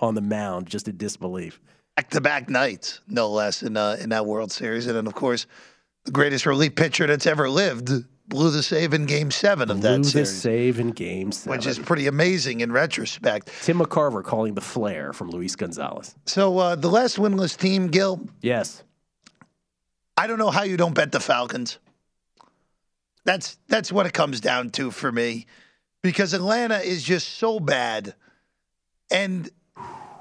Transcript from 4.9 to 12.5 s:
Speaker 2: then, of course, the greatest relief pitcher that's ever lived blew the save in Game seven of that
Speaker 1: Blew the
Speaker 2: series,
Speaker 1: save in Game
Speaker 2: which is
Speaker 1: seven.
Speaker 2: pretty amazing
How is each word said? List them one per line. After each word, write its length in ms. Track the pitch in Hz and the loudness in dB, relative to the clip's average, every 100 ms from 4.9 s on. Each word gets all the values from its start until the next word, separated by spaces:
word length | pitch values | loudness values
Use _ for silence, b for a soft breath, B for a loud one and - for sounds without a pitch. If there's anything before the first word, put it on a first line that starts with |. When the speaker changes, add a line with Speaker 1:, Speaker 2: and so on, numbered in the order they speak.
| 113 | -2
Speaker 2:
then, 100 | 110 | -4
of 80 | |
course, 320 | - 135 120 - b b b b _ - | -2 -2 -2 -6 b b b b _ -2
the 60 | |
greatest 340 | 139 143 139 165 | 2 2 2 2
relief 280 | 139 151 - | 2 2 2
pitcher 300 | 160 - 156 | 2 2 2
that's 200 | 147 170 | 2 2
ever 240 | 151 135 | 2 2
lived 400 | 143 196 120 123 135 123 _ - | 2 2 0 0 -2 -2 _ -6
blew 220 | 135 160 | 2 2
the 120 | 151 | 2
save 320 | - 160 165 | 0 0 2
in 100 | 156 | 0
Game 260 | 147 147 147 | 0 0 0
seven 400 | - 202 185 113 | 2 2 4 0
of 120 | 98 | 2
that 140 | - 135 | 4 4
Speaker 1:
Blew 80 | |
the 60 | 143 | 4
Speaker 2:
series, 300 | 139 143 - | 2 0 0
Speaker 1:
save 400 | 123 117 123 117 | 0 2 2 2
in 100 | 117 | -2
Game 400 | 110 87 92 95 - | -4 -6 -6 -6 -6
Speaker 2:
which 220 | - 131 131 | -6 -4 -4
is 80 | 120 | -4
Speaker 1:
seven. 80 | |
Speaker 2:
pretty 220 | - 165 139 | 0 0 2
amazing 540 | 139 175 185 131 | 2 2 2 -2